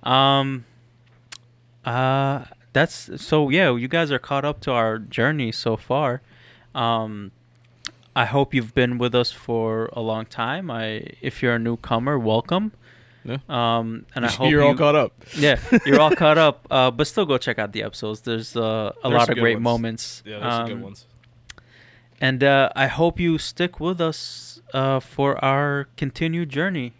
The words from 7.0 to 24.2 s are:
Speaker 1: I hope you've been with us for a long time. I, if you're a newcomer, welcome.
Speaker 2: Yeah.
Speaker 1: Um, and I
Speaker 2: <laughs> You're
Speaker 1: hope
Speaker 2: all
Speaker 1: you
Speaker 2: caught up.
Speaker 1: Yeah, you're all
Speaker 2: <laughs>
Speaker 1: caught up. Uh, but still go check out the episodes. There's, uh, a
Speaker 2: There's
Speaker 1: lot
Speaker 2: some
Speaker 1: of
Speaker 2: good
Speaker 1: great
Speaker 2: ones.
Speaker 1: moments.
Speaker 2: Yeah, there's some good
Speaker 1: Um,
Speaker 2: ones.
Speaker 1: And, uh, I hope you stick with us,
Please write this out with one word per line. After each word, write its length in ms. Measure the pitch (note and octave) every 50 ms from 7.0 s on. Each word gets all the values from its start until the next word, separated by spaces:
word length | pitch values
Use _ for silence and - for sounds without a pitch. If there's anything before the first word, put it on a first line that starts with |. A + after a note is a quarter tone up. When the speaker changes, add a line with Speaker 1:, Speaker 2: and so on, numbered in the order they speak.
| A2 A2 G#2+ G#2 G2+ F#2+ _ _ _ _ _ _ _ _ _ _ _ - _ _ _ _ _
Speaker 1:
I 100 | B2+ A#2+
hope 280 | G#2+ G#2+ C#3 C#3 - -
you've 200 | C3 A#2 A2 -
been 240 | B2+ B2 B2 B2
with 160 | A#2+ B2 B2 A#2
us 160 | B2 A#2+ -
for 580 | - - - - A#2 A#2 A2+ A2+ A2 A2 A2+ - -
a 80 | A#2+
long 240 | A2+ A2 A2 A2 A2
time. 460 | - - - A#2 A#2+ C#3 F3 F#3+ E3+
I, 340 | A#2+ A2+ A2+ A2 G#2+ A2 - - - _
if 220 | - C3 - - -
you're 120 | B2 A#2+
a 40 | A#2
newcomer, 580 | A2+ A#2 A#2 A2+ - - B2 A2+ A#2+ C#3 D3+
welcome. 540 | C3+ A2+ A2 A2 A2+ - - E3+ F#3 G#3 G#3+ - _ _ - - - _ _ _ _ _
Speaker 2:
Yeah. 120 | C3 A#2+ C#3 - -
Speaker 1:
Um, 560 | D3+ A#2+ A#2+ A#2 A#2 A#2 A2+ A2+ A2+ A2+ - - -
and 100 | C3 A#2
I 40 | A#2
Speaker 2:
<laughs> 100 | A2+ - C3
You're 140 | C3 D3+ D3
Speaker 1:
hope 60 | C#3+
Speaker 2:
all 40 | C#3+
Speaker 1:
you 60 | C#3+
Speaker 2:
caught 180 | B2+ D3 D3 D3
up. 180 | D3+ B2+ - _ - - - -
Speaker 1:
Yeah, 240 | D#3+ C#3+ D3 C3 A#2 - - - A#3 -
you're 140 | C#3+ C#3 C#3+
all 120 | D3+ D#3
Speaker 2:
<laughs> 40 | -
Speaker 1:
caught 220 | - F3 D3+ D3+
up. 280 | D#3+ D#3+ D3+ C#3 - _ -
Uh, 180 | - C3+ B2+ B2+
but 160 | A#2+ A#2 D3+
still 180 | - - - G3
go 120 | D#3 C#3
check 220 | B2 - - A#2 -
out 120 | G#2+ G#2 G2+
the 100 | A2 G#2+
episodes. 380 | G#2+ - - - G#2+ G#2+ G#2+
There's, 340 | _ A#2+ A#2 A2+ A2 - -
uh, 60 | A#2+
a 320 | A2+ A2 A2 A2+ G#2+ G2+ - - - B2
Speaker 2:
There's 40 | B2
Speaker 1:
lot 120 | A#2+ A#2+
Speaker 2:
some 60 | B2
Speaker 1:
of 40 | B2
Speaker 2:
good 60 | B2
Speaker 1:
great 140 | A#2 A#2 A2+
Speaker 2:
ones. 80 | G#2+ A#2
Speaker 1:
moments. 600 | A#2+ A#2 A#2 A2+ A2+ A2+ A#2 - - - - _
Speaker 2:
Yeah, 140 | G#2+ G#2+ G#2
there's 140 | - A#2+ A#2+
some 140 | A#2 A#2
good 60 | A2+ G#2
Speaker 1:
Um, 40 | G2
Speaker 2:
ones. 240 | F#2+ G2 G2 - _ _ _ _ _ _ _ _ _ _ - - _ _ _ - _ _ _ _ _ _ _ _
Speaker 1:
And, 220 | D3 C3 C3 B2 C3+
uh, 260 | C#3 C#3 C#3 C3+ - -
I 100 | - C3+
hope 320 | C3 - D3 E3 E3+ E3 -
you 180 | F3 E3+ D#3+ D3+
stick 400 | - - - - F3+ F3 F3+ -
with 200 | D3+ F3 F#3+ E3+
us, 640 | E3+ D#3+ D#3 -